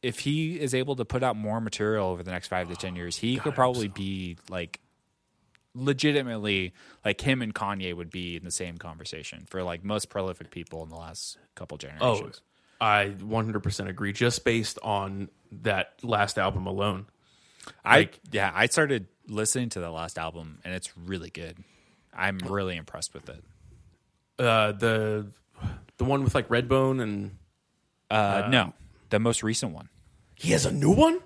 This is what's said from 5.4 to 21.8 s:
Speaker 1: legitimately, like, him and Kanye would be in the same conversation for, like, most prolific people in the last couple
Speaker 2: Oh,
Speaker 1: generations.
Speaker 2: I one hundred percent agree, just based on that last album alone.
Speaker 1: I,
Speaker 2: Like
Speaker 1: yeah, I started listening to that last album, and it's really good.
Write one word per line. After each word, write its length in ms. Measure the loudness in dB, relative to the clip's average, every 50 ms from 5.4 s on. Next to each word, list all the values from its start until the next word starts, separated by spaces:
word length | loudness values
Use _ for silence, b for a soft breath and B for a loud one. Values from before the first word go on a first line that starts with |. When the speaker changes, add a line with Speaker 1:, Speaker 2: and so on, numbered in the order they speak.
| _ _ _ _ _ _ -12
Speaker 1:
legitimately, 1000 | -4 0 0 0 2 2 2 2 2 0 -2 -4 -4 0 0 0 0 0 -2 -8 b b b b b b
like, 160 | -2 -2 0
him 220 | 2 0 0 0 0
and 120 | -4 -4
Kanye 400 | -4 -4 -4 -4 -4 -4 -6 -6
would 160 | -6 -8 -10
be 260 | -8 -8 -8 -8 -8
in 80 | -10 -8
the 60 | -8
same 280 | -6 -6 -6 -6 -8 -12
conversation 680 | -14 -14 -14 -14 -14 -12 -12 -12 -12 -14 -16 -16 -18 -10
for, 140 | -6 -6 -4
like, 220 | -4 -6 -6 -4
most 240 | -4 -2 -2 -4 -4
prolific 420 | -6 -4 -4 -4 -6 -8 -12 -14
people 320 | -12 -14 -12 -10 -10 -12 -12
in 60 | -12
the 80 | -12
last 420 | -14 -14 -14 -12 -12 -12 -12 -12 _ _ _ _
couple 220 | -16 -14 -14 -12
Speaker 2:
Oh, 20 | -14
Speaker 1:
generations. 640 | -14 -14 -6 0 2 2 2 2 -2 -8 -14 -18 _ _ _ _ _ _ _ 0
Speaker 2:
I 300 | 2 4 6 6 4 2 -2 -8 -6
one 220 | -2 0 0 0
hundred 160 | 0 -2 -2 -2
percent 260 | -2 -2 -2 -4 -6
agree, 240 | -6 -4 -4 -4 0
just 320 | 2 2 2 2 2 2
based 340 | 2 2 2 0 -2 -6 -6 -4
on 460 | -2 0 0 0 -2 -6 -8 -8 -10 _ _ _ -20 -16 -6 -2
that 320 | 0 0 0 -2 -4 _ -10 -2
last 360 | 0 2 2 2 2 2 0
album 280 | 0 2 0 0 -4
alone. 400 | -4 -2 -2 0 0 -2 -2 -6 -12 _ b b b b b b b b b b b b b b
Speaker 1:
I, 140 | 8 8 8
Speaker 2:
Like 220 | 8 6 -2 -16 _ -6 -2
Speaker 1:
yeah, 180 | 0 0 0 4
I 120 | 4 4
started 400 | 4 6 4 4 4 2 -2 -2 -6 _ _ _
listening 440 | -8 -4 -2 0 0 0 0 -2 -4
to 100 | -4 -6
that 100 | -6 -6
last 280 | -6 -6 -8 -8 -6 -6
album, 400 | -6 -6 -6 -10 -12 -14 -14 -14 -10
and 100 | -8 -8
it's 220 | -8 -8 -10 -14 -14
really 320 | -8 -6 -6 -6 -6 -8
good. 260 | -12 -12 -12 -12 -14 -16 -20 _ _ _